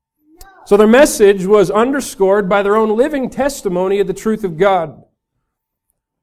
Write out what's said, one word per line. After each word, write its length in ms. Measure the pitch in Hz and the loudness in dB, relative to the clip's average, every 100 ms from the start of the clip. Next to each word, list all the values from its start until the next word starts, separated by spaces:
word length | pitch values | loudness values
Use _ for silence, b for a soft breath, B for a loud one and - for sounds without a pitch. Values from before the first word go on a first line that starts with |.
| _ _ _ _ - _ | _ _ _ _ -20 _
So 140 | - 202 | 0 2
their 100 | 214 | 4
message 580 | 247 302 - 202 202 185 | 4 4 4 2 2 2
was 240 | 214 175 | 2 2
underscored 760 | 202 247 277 - - 190 202 190 | 0 -2 -2 -6 -2 0 0 0
by 160 | 202 | -2
their 140 | 202 220 | 0 0
own 180 | 220 214 | 0 0
living 340 | 294 294 247 | -2 -2 -6
testimony 680 | - 277 277 202 180 190 202 | -4 -6 -4 -6 -4 -2 -2
of 80 | 190 | -4
the 60 | |
truth 320 | 185 220 220 196 | -6 -6 -4 -6
of 120 | 156 | -2
God. 460 | 196 185 160 113 _ _ _ _ _ _ _ _ _ _ _ _ | 0 0 -4 -12 _ _ _ _ _ _ _ _ _ _ _ _